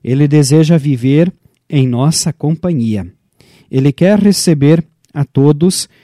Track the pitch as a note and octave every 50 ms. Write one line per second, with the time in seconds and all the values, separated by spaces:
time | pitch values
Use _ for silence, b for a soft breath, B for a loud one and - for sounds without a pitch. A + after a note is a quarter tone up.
0 | b A#2 C3 C#3 D3 C#3+ D3+ D3+ C#3+ A#2+ D3 D#3+ D#3 D3+ E3+ D#3 C3+ D3 C3+ A#2
1 | A#2+ C3+ C#3 D#3 F3 F#3 - _ _ _ _ _ _ - D#3 C#3+ C3 B2+ A#2+ A#2+
2 | C#3 D#3+ D#3+ - - D#3 - - - D3+ E3 D#3 - F3+ E3 B2+ A2+ A2 G#2+ G2
3 | F2 F2 - _ _ _ b b b b b b b b - C3 C3+ C#3+ - -
4 | E3+ F#3+ G#3 G3+ G3 G3+ F#3 - - F3+ D#3 C#3+ C#3+ D3 E3 E3 - _ _ _
5 | _ _ - D3 C#3 - - C3+ C#3 D3 D#3 D3 E3+ F#3+ - - - - b b